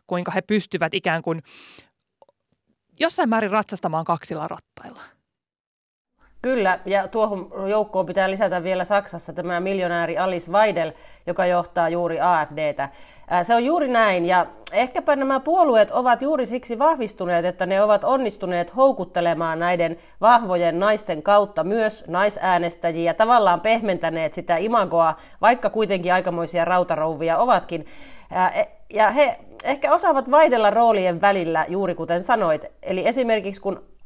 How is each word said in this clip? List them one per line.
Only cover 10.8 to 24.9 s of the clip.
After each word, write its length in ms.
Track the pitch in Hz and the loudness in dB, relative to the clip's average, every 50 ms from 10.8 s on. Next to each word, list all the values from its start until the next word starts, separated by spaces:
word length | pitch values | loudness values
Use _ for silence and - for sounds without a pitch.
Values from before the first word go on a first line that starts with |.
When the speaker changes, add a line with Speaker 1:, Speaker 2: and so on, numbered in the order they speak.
| 160 156 - - - - - - - | -4 -6 -8 -12 -20 -20 -20 -16 -10
Speaker 2:
joka 200 | 175 175 196 185 | -8 -4 -2 0
johtaa 420 | 180 180 175 170 - - 175 170 160 | 0 0 0 -2 -2 -2 -2 -2 -2
juuri 320 | 165 175 175 165 165 147 | 0 -2 -2 -4 -2 0
A 260 | 151 180 175 156 151 | 0 2 2 0 0
F 100 | 147 151 | -4 -6
D:tä. 320 | 156 156 151 139 - 139 139 - - - - - - - - | -6 -4 -4 -4 -4 -6 -8 -10 -16 -20 -20 -20 -18 -8 -4
Ää, 160 | - 180 175 | -2 -2 0
se 100 | 226 233 | 2 2
on 100 | 233 240 | 2 2
juuri 240 | 277 330 349 294 254 | 2 0 0 0 0
näin, 360 | 247 226 226 208 185 180 170 | 2 2 4 4 2 2 2
ja 220 | 175 180 180 165 - - - - - - | 2 2 2 2 0 -4 -14 -12 -4 -2
ehkäpä 440 | 202 240 - - 359 - 320 285 | -2 -2 -2 -2 -4 0 0 0
nämä 240 | 269 269 269 269 262 | 0 0 0 -2 -2
puolueet 500 | 269 311 339 370 339 294 226 220 208 208 | 0 0 2 4 4 4 6 4 4 4
ovat 320 | - 254 247 254 240 - 262 | 2 0 2 2 2 2 0
juuri 240 | 285 311 269 247 | -2 -2 -2 -2
siksi 320 | 202 233 247 - - 233 220 | -4 -6 -8 -6 -6 -4 0
vahvistuneet, 640 | 277 311 - - 226 208 - - 185 175 175 170 170 | 2 2 2 0 -2 -8 -8 -6 -4 -2 0 0 0
että 220 | 180 180 - 185 | -2 -4 -4 -4
ne 160 | 180 190 196 208 | -2 0 2 4
ovat 220 | 214 208 202 202 | 4 2 2 2
onnistuneet 720 | 202 269 269 254 208 196 - 190 180 180 175 175 175 - | 0 0 0 0 -4 -6 -6 -6 -4 -2 -4 -4 -4 0
houkuttelemaan 840 | 240 269 269 - - 180 - - 180 170 170 165 156 165 165 160 165 | 2 2 2 2 0 -6 -6 -4 -2 0 0 0 0 -2 -4 -2 -2
näiden 400 | 170 175 180 170 170 160 165 - - - - - | -2 0 0 0 0 -2 -4 -6 -14 -20 -6 2
vahvojen 580 | 196 226 247 233 233 185 180 175 175 170 160 170 | 4 6 6 6 4 2 0 0 0 0 0 0
naisten 420 | 196 214 214 214 - - 165 151 151 | 0 0 0 0 -2 -6 -6 -4 0
kautta 420 | 202 202 208 202 202 - 160 160 | 4 4 4 4 2 -2 -4 -4
myös 400 | 180 214 233 220 214 214 - - - | -2 0 0 -2 -2 -4 -6 -10 -6
naisäänestäjiä, 1080 | 165 180 202 208 202 - - 185 180 175 170 170 - - - 170 160 165 170 165 160 | -2 0 0 0 0 -2 -2 0 0 0 0 -2 -6 -4 -6 -4 -2 -2 -2 -2 2
tavallaan 460 | 165 220 226 247 233 208 185 175 170 | 2 2 4 4 4 4 4 2 2
pehmentäneet 720 | - 214 226 226 214 202 180 160 160 165 160 165 160 147 - | 2 0 0 0 0 -2 -2 -2 -2 -4 -2 -2 -4 -4 -4
sitä 220 | 180 170 - 170 | -6 -4 -2 -2
imagoa, 600 | 165 190 220 240 226 190 175 | -2 0 0 0 0 0 2